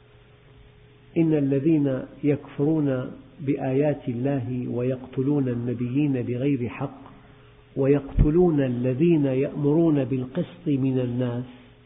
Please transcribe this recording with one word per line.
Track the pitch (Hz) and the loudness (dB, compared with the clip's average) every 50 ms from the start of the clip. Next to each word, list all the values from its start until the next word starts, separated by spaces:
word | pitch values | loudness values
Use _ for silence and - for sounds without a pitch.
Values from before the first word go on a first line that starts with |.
| _ _ - - - _ - _ _ - - - - - - - - - - - - - - | _ _ -20 -20 -20 _ -20 _ _ -20 -20 -20 -20 -20 -20 -20 -20 -20 -20 -20 -18 -6 -2
"إن | 170 165 156 156 | 0 2 2 2
الذين | 147 139 135 139 135 135 165 160 147 143 135 131 131 - - - - 151 | 2 2 2 0 2 2 2 2 2 2 0 -2 -4 -6 -10 -8 -2 0
يكفرون | 143 139 - - - - - 143 156 160 156 143 139 131 127 127 - - - - - - - | 0 0 0 -4 -8 -6 -2 0 0 0 0 0 0 0 -2 -4 -8 -12 -16 -20 -20 -16 -8
بآيات | 143 - - - 139 131 131 139 151 147 139 - - 131 | -4 -4 -2 -2 -2 0 0 2 2 0 0 -2 -4 -6
الله | 117 120 127 143 143 135 113 120 127 123 123 123 | -6 -4 -2 -2 -2 -2 -4 -4 -6 -6 -6 -4
ويقتلون | 117 120 123 127 123 123 - - - 131 127 143 147 143 131 127 | -4 -2 -2 -2 -4 -4 -8 -8 -4 -2 0 0 0 0 0 -2
النبيين | 120 120 120 127 117 120 123 120 123 143 151 143 | -2 -4 -4 -4 -4 -4 -4 -2 0 0 0 0
بغير | 131 127 110 113 123 123 135 143 143 120 120 - | 0 -2 -2 -4 -4 -2 0 0 0 0 -2 -6
حق | - - 143 - - - - - - - - - - - - - - - - - - | -6 -6 -8 -8 -10 -12 -20 -20 -20 -20 -20 -20 -20 -20 -20 -20 -20 -20 -20 -8 -4
ويقتلون | 139 135 135 147 139 - - - - 143 151 156 180 180 170 151 139 | 2 4 4 4 4 2 0 4 4 4 6 6 4 4 4 4 2
الذين | 135 127 120 120 123 131 127 127 170 175 170 151 139 | 2 0 0 -2 -2 -2 0 2 4 4 4 4 2
يأمرون | 135 131 131 143 - - 156 143 143 151 170 170 160 147 139 131 | 2 2 0 0 -2 -2 -2 0 2 4 4 4 4 4 2 0
بالقسط | 117 135 127 127 127 - 175 - - - - - | 0 -2 -4 -4 -4 -4 -6 -6 -6 -8 -8 -4
من | 156 143 127 135 135 127 127 | -2 0 0 0 0 0 0
الناس | 127 120 120 123 127 120 120 120 127 - - - - - - - - | -2 -2 -2 -2 -2 -2 -4 -6 -8 -10 -14 -20 -20 -20 -20 -20 -20